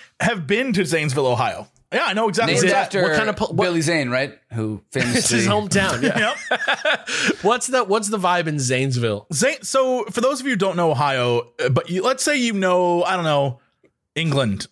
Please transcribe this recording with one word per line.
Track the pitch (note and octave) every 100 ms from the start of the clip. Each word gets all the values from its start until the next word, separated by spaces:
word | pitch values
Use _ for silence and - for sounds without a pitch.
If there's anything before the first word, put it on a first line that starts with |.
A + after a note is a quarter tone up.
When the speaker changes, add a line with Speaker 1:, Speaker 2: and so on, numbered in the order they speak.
| - -
Speaker 1:
have | D#3+ A3+ C#3+
been | G#3 C4
to | G3 E3
Zanesville, | D#3+ D3+ C3+ C3
Ohio. | A#2 A#2+ F2 G#2 _ -
Yeah, | A#3 D#4
I |
know | G3 A3
exactly | F#3+ A3+ -
Speaker 2:
Named |
Speaker 1:
where | F3+
it's | -
at. | -
Speaker 2:
after | G3
Speaker 3:
What | F3 -
kind | G#3+
of | G3+
pol-, | G#3
what | C3 F3+
Speaker 2:
Billy | E3+
Zane, | D#3 E3 B2+
right? | B2+ C#3+ - -
Who | A2+ G#2+ G#2 -
Speaker 3:
<laughs> | C3
It's | B2 A#3+ -
his | A#2+ F#3+
Speaker 2:
famously | G#3 G#3 G3
Speaker 3:
hometown. | F#3+ B2+
Yeah. | B3+ A3+ G#3+ D4 -
Speaker 1:
<laughs> | A#3+ - C#4 D4
Yep. | C#4 -
Speaker 3:
<laughs> | - - -
What's | G3 A#3+ -
the, | B3+
what's | G#3+ G#3+ G#3
the | G#3+
vibe | F3+ F3 E3
in | D3
Zanesville? | B2+ B2+ C3+ B2 A#2 G2+ -
Speaker 1:
Zane-, | C#3+ C4 D#4
so | F#3 C4+ C4 B3+ -
for | G3
those | B3 C#4+
of | C4
you |
who | A#3
don't | G3 F3
know | E3+
Ohio, | C3+ C#3+ C3+ B2 A#2+ - -
uh, | C3+
but | C3+ E3
you, | F3+
let's | G3 C4
say | - D4
you | A#3
know, | G3+ F#3 F3+ F3+ F3
I | F3 F#3
don't |
know, | E3 D3 C#3 B2 _ _ _ _ _ -
England | E3 C#3 A#2+ G2 -